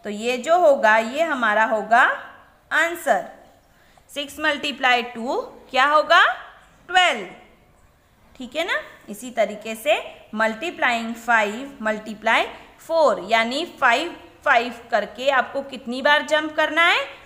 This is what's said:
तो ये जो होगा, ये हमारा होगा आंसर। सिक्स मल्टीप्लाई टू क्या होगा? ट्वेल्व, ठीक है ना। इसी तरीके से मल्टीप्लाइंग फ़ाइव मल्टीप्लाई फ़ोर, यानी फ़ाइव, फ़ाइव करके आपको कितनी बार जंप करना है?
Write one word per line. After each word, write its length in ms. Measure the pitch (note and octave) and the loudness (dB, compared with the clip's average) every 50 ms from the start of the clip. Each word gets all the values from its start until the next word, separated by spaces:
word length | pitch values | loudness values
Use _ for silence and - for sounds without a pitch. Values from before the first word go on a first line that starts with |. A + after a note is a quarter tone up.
| _ | _
तो 60 | G#3 | -10
ये 260 | G#3 G#3 A3 A#3+ B3+ A#3+ | -10 -6 -4 -4 -4 -4
जो 200 | A#3 D#4 E4 F4+ | 2 2 2 6
होगा, 380 | F4+ D4+ C#4 A#3 A3 G#3+ G#3+ | 6 4 4 6 4 4 4
ये 260 | A3+ A3+ A#3 B3+ D4 E4 | 4 2 -2 -2 -2 -2
हमारा 400 | D#4+ D4 B3+ A#3+ G#3+ G#3 G#3+ A3 | -2 -2 0 0 0 2 2 2
होगा 360 | A#3+ A3+ G#3+ G3+ G3 A3+ A#3+ C#4+ G#4 C#5 C#5+ - - - - - _ _ _ _ _ | 2 0 -4 0 4 4 4 4 4 2 -4 -10 -18 -20 -20 -20 _ _ _ _ _
आंसर। 540 | - D4+ D#4+ E4+ E4+ E4 - C#4 A3 F#3 E3 - - - - - _ _ _ _ _ _ _ _ _ _ _ _ | -2 -2 -2 -2 -4 -6 0 0 0 0 0 -8 -16 -20 -20 -20 _ _ _ _ _ _ _ _ _ _ _ _
सिक्स 280 | - C#4+ D4 C#4 - D4 | -12 -12 -12 -10 -10 -4
मल्टीप्लाई 640 | D#4 D#4 D4 C#4+ D4 D4 C#4 - C4 B3+ B3 B3 A3+ | -2 -2 -2 -2 -6 -8 -6 -2 2 2 2 2 0
टू 360 | A#3 - A#3 A3+ C4 D#4+ A4 B4+ - - - - - | -6 -10 -8 -6 -4 -4 -4 -6 -8 -16 -20 -18 -4
क्या 140 | - B3+ C4+ | 0 2 2
होगा? 380 | C#4+ D4+ D#4 D4 D4 E4 F4+ G#4 D#5 F#5 - - - - - _ _ _ _ _ - | 4 4 2 4 6 6 6 6 4 2 -4 -12 -20 -20 -20 _ _ _ _ _ 0
ट्वेल्व, 380 | F4 F#4 F4+ E4+ C#4 A3 F#3 F#3 - - - _ _ _ _ _ _ _ _ _ _ _ _ _ _ _ _ _ _ | 2 4 4 4 2 -2 -8 -12 -16 -20 -20 _ _ _ _ _ _ _ _ _ _ _ _ _ _ _ _ _ _
ठीक 220 | - B3+ A3+ - | -16 -16 -8 -6
है 100 | D4+ E4 | -6 -4
ना। 140 | G#4 B4+ D5+ D5+ - - - - - | -4 -4 -6 -6 -10 -20 -20 -16 -16
इसी 220 | G#3 - B3 B3+ | -14 -14 -14 -8
तरीके 420 | A#3 A#3 G#3+ G3+ G#3+ G#3 - A3 A3 | -2 -2 -2 -2 -2 -10 -10 -10 -10
से 240 | A3 - D4 E4+ A4 - - - - - - - | -4 0 0 0 0 -2 -10 -18 -20 -20 -12 -2
मल्टीप्लाइंग 800 | G#3+ A3 A3 A3 A3 D#4+ F4 - D#4+ D4+ B3+ A#3+ A3+ A3+ A3+ A#3 | -2 -2 -2 -2 -4 -8 -8 -4 -2 -2 -2 0 -2 -6 -8 -10
फ़ाइव 640 | A#3 - - A#3 A3 G#3+ G3+ G#3 A#3+ C#4 C#4 - - | -10 -2 2 2 2 2 0 -4 -8 -12 -14 -14 -6
मल्टीप्लाई 640 | A3 G#3+ G#3+ G#3 G#3 A#3 G#3+ - - A3+ A#3 C#4+ F#4+ - - - - - - - | -4 -4 -4 -4 -8 -14 -16 -6 -2 0 2 2 0 -2 -8 -18 -20 -20 -20 -20
फ़ोर, 460 | - - E4 E4 D#4 C4 G3+ F3+ F3 F#3+ | -8 -2 2 2 4 4 2 0 -2 0
यानी 340 | A3 A3+ A3+ A#3 B3+ D4 E4+ - - - | 0 2 2 0 -2 -6 -6 -8 -6 0
फ़ाइव, 340 | C#4 B3 A#3 C4+ D#4+ F4 - - - - - _ _ | 2 2 2 2 -2 -6 -10 -14 -20 -20 -20 _ _
फ़ाइव 360 | D4+ C4+ A#3 A#3+ B3 A3+ - - - | 2 2 2 2 -2 -8 -14 -8 -2
करके 400 | A#3+ G#3+ G3+ G3 - - B3+ C#4 | -2 -2 -2 -4 -10 -2 0 2
आपको 300 | C#4 B3+ B3 - - C#4 C#4 | 2 2 0 -2 -6 -10 -8
कितनी 360 | C#4 C4+ A3 - A3+ B3 C4 | -8 -14 -14 -10 -10 -10 -2
बार 240 | C#4 C#4+ D4 D4 C#4 | 2 2 2 2 2
जंप 280 | C#4 D4+ D4+ D#4 D#4 D#4 | 0 -2 -2 -2 -2 -2
करना 260 | E4 D#4 D4+ D4+ E4 E4+ | -2 -2 0 2 2 2
है? 200 | F4 G4+ A#4+ C#5 - - - - | 2 2 0 -2 -6 -12 -20 -20